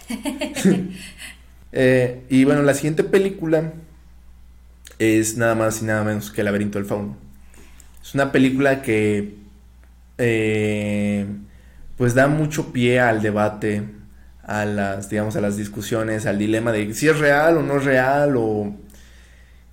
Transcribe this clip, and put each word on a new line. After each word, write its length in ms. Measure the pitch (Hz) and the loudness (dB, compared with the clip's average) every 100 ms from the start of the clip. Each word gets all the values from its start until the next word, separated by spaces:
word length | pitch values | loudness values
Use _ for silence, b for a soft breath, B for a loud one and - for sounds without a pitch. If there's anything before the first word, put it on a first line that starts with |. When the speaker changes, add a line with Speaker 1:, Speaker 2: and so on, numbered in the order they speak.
| - | -12
Speaker 1:
<laughs> 500 | 220 - - 302 269 190 - - B B B B B - - - | -10 -8 -8 -8 0 2 2 -2 B B B B B -20 -20 -8
Speaker 2:
Eh, 520 | 127 127 127 123 127 - | 0 2 4 2 -4 0
y 160 | 131 | 4
bueno, 160 | 131 147 | 4 4
la 120 | 143 | 2
siguiente 280 | 139 156 160 | 2 0 -2
película 680 | - 196 196 190 160 156 160 - - - - - - - - - - - - - | 2 2 0 -2 0 0 0 -8 -18 -20 -20 -20 -20 -20 -20 -20 -20 -20 -20 -2
es 380 | 110 110 107 113 | 2 4 2 0
nada 160 | 117 | 0
más 260 | 110 110 107 | 2 0 -2
y 60 | 110 | -2
nada 180 | 107 | 0
menos 260 | 107 107 104 | 0 -2 -4
que 120 | - | -4
El 20 | 104 | 0
Laberinto 320 | 101 104 101 | 0 -2 -4
del 80 | 98 | -4
Fauno. 300 | 104 104 - - b b b b b b b | -4 -6 -10 -18 b b b b b b b
Es 120 | - | -6
una 160 | 139 135 | -2 2
película 520 | 139 131 131 139 135 | 4 4 4 2 2
que, 540 | - 107 107 104 101 - - - - - - - - - | 0 2 2 0 -4 -10 -20 -20 -20 -20 -20 -20 -16 -2
eh, 1080 | 120 113 110 107 107 104 104 104 104 101 101 101 b b b b b - | 0 2 0 0 0 -2 -2 -2 0 -2 -4 -8 b b b b b -2
pues 180 | 123 | 2
da 140 | 123 139 | 4 4
mucho 440 | 156 151 156 - | 2 0 -4 -4
pie 280 | 127 120 123 | 0 2 4
al 220 | 123 107 | 2 2
debate, 600 | 107 104 107 104 110 104 104 - - b b b | 0 0 0 -2 -4 -4 -6 -12 -20 b b b
a 220 | - 107 104 | -8 -4 -4
las, 420 | 104 98 98 101 | -2 -4 -6 -6
digamos, 280 | 107 107 104 | -4 -2 -2
a 40 | |
las 160 | 104 104 | -2 -4
discusiones, 680 | 104 - 101 117 110 107 107 | -6 -10 -4 -4 -2 -2 -2
al 120 | 101 | -2
dilema 340 | 104 110 117 | 0 0 0
de 200 | 107 104 | -2 -2
si 140 | 107 147 | 0 0
es 100 | 151 | 2
real 380 | 147 143 160 165 | 4 4 4 2
o 60 | |
no 160 | 139 139 | 2 0
es 60 | |
real, 500 | 139 131 131 143 147 127 | 2 2 2 2 2 2
o... 380 | 110 107 104 101 - b b b b b b b b | 0 -2 -4 -8 -16 b b b b b b b b